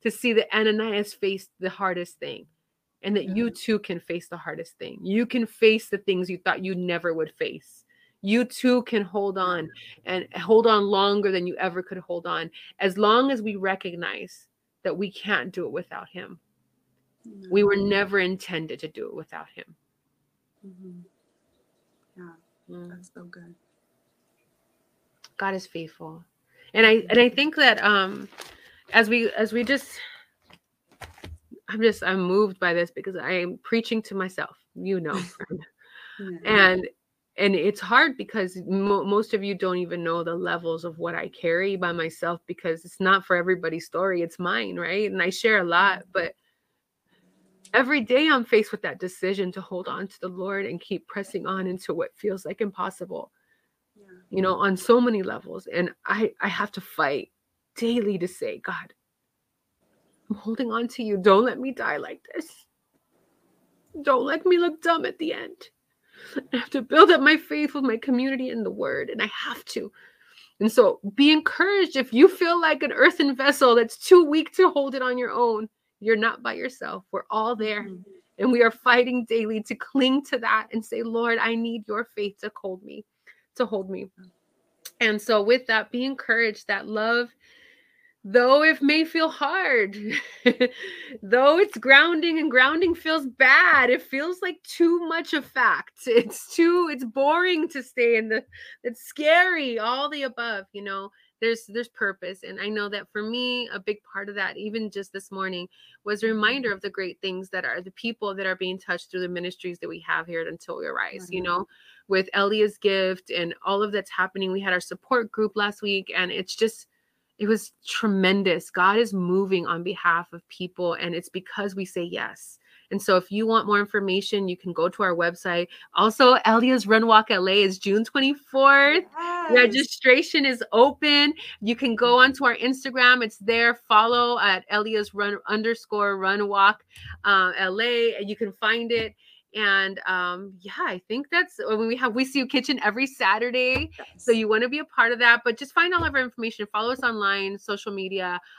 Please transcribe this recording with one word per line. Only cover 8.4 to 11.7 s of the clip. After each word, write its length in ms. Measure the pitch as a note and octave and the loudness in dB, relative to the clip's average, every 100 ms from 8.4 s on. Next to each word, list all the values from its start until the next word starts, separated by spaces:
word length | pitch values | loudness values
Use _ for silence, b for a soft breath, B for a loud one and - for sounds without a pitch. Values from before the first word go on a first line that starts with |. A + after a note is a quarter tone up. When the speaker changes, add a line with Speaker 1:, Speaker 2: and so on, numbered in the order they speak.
Speaker 1:
too 380 | B3 - B3+ B3 | 0 -2 0 2
can 200 | A#3+ A3+ | 0 -4
hold 360 | F#3 G#3 G3+ F#3+ | -4 -4 -4 -2
on, 320 | F3+ F3 D#3+ - B B | -2 -4 -8 -14 B B
and 220 | - F#3 - | -8 -8 -8
hold 320 | F#3 F3 A3 A3+ | -8 4 6 6
on 200 | G#3+ G3+ | 4 4
longer 440 | G3 G3+ G3+ G3+ | 2 2 2 0
than 160 | F#3+ F3+ | -2 -4
you 100 | - | -4
ever 260 | F#3 | -4